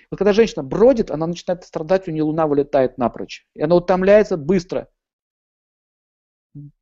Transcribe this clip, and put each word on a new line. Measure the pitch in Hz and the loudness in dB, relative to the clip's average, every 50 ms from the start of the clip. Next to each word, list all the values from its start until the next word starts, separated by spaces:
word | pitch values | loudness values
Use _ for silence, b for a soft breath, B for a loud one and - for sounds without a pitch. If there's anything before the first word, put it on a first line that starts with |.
| b b | b b
Вот | - - | -4 0
когда | 190 208 196 | 0 2 4
женщина | 214 226 220 - 170 143 | 4 2 2 0 -8 -8
бродит, | 131 147 175 214 254 277 233 202 - | -4 0 4 4 4 4 4 0 -4
она | - 151 160 | -4 -6 -4
начинает | 165 175 - - - 180 175 - | -6 -6 -8 -6 -8 -8 -8 -8
страдать, | - - 165 160 156 185 190 190 | -12 -10 -8 -4 -2 -2 -2 -2
у | 175 | -4
неё | 156 156 151 | -4 -2 -2
луна | 156 151 165 160 | -2 0 0 0
вылетает | 151 143 143 139 - - 139 131 123 - | 0 0 0 0 0 2 0 0 0 -2
напрочь. | - 123 110 - - 98 - - - _ _ - | -2 -4 -4 -4 -6 -14 -14 -16 -20 _ _ -10
И | - | -6
она | 147 156 175 | -2 2 2
утомляется | 175 175 175 190 180 185 196 202 214 208 208 196 | 2 2 2 0 2 4 6 6 6 4 2 -2
быстро. | 165 139 143 196 190 180 - 147 127 - _ _ _ _ _ _ _ _ _ _ _ _ _ _ _ _ _ _ _ _ _ _ _ _ _ _ _ _ _ _ _ _ _ - 147 147 143 _ _ | -6 -2 -2 -2 -2 -2 -4 -8 -8 -8 _ _ _ _ _ _ _ _ _ _ _ _ _ _ _ _ _ _ _ _ _ _ _ _ _ _ _ _ _ _ _ _ _ -20 -20 -20 -20 _ _